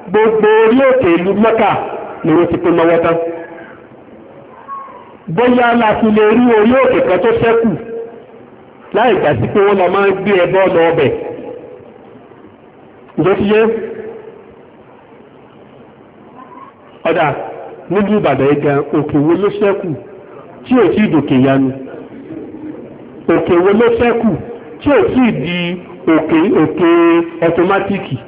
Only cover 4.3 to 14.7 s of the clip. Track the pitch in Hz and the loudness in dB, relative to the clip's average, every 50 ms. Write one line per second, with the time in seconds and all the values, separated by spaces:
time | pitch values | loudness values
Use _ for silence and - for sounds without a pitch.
4.3 | - - - - - - - - - - - - - - - - - - - - | -20 -20 -20 -20 -20 -20 -18 -16 -16 -16 -16 -18 -20 -20 -20 -20 -20 -18 -12 -6
5.3 | 160 190 240 269 247 247 240 233 233 240 226 214 208 - - 220 214 214 214 208 | -2 0 2 2 4 4 2 2 2 2 2 2 0 2 0 2 2 4 4 4
6.3 | 233 247 247 247 233 214 208 233 254 269 254 - 185 170 - - 185 175 180 226 | 4 4 4 4 4 4 4 4 4 4 2 2 2 2 2 0 0 2 2 0
7.3 | 226 - - 226 226 233 226 220 165 123 - - - - - - - - - - | 0 2 2 2 2 2 0 0 -2 -4 -8 -12 -12 -12 -12 -14 -18 -20 -20 -20
8.3 | - - - - - - - - - - - - - 196 233 254 202 151 151 147 | -20 -20 -20 -20 -20 -20 -20 -20 -20 -20 -20 -6 -2 0 2 2 2 2 0 0
9.3 | 151 - - - - 214 196 202 202 196 180 175 190 196 196 196 190 190 190 208 | 0 0 -2 -2 0 2 2 4 2 2 2 0 0 2 0 0 0 0 0 0
10.3 | 202 180 175 - 180 190 190 170 165 165 165 165 160 156 143 117 117 - - - | 2 2 2 2 2 2 2 2 2 2 2 2 2 2 0 0 -2 -4 -8 -10
11.3 | - - - - - - - - - - - - - - - - - - - - | -12 -12 -14 -14 -16 -16 -18 -20 -20 -20 -20 -20 -20 -20 -20 -20 -20 -20 -20 -20
12.3 | - - - - - - - - - - - - - - - - - - 156 185 | -20 -20 -20 -20 -20 -20 -20 -20 -20 -20 -20 -20 -20 -20 -20 -12 -6 -2 0 0
13.3 | 202 - 208 202 214 220 220 220 226 - - - - - - - - - - - | 0 0 0 2 2 2 2 2 0 -4 -6 -10 -12 -14 -14 -16 -16 -18 -18 -20
14.3 | - - - - - - - - | -20 -20 -20 -20 -20 -20 -20 -20